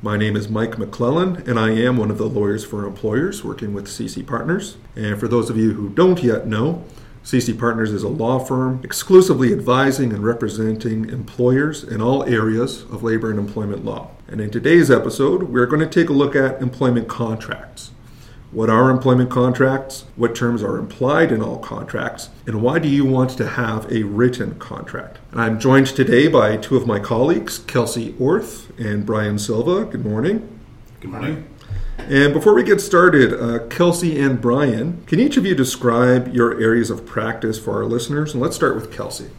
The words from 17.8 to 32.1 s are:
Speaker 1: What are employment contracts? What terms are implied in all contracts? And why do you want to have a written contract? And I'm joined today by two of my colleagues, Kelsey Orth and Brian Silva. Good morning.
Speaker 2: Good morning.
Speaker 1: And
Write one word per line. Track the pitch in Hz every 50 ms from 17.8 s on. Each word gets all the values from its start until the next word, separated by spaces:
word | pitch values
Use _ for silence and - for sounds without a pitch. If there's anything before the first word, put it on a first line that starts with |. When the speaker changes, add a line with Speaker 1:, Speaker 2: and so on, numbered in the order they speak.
| - - - - - - - - - - - - - -
Speaker 1:
What | - 110 110 113
are | 113 110 123 131
employment | 131 123 127 131 123 123 127 120
contracts? | - 127 123 127 120 - 127 131 131 135 131 - - - - - -
What | - 113 120 -
terms | - 127 120 120 113 104
are | 98 -
implied | 113 - - - - 131 127 147 160 - - 127
in | 110
all | 107 113 120 -
contracts? | - - 113 110 107 - - 110 - - - - - - - - -
And | - 110 107
why | 110 123 147 170
do | 156
you | 151 139 143 139
want | 135 131 127 127 123 123 -
to | 117 -
have | - - 120 113 110 110 110 -
a | 123 113 110
written | 101 101 104 120 127 123 - 110 104 107 -
contract? | - - - - - - - - - - - - - -
And | - 117
I'm | 117 113 110 107
joined | - 135 131 135 135
today | 131 - - 131 - 120 120 143 156
by | 143 131 110 - 110 107
two | - - 139
of | 127 -
my | 120 107 101
colleagues, | 101 - 120 110 127 147 175 214 208 - - -
Kelsey | - - - 135 117 117 - 120 113 107 - -
Orth | 131 135 165 220 220 - - - - - - -
and | 117 107 104 104 101
Brian | 104 113 107 107 104 104 104
Silva. | 104 - 113 107 120 160 180 196 220
Good | 214 - - 123
morning. | 107 107 107 120 170 208 226 220 - - - - - - - - - - -
Speaker 2:
Good | - - 95
morning. | 110 - 143 156 147 - - - - - - - - - - -
Speaker 1:
And | - - -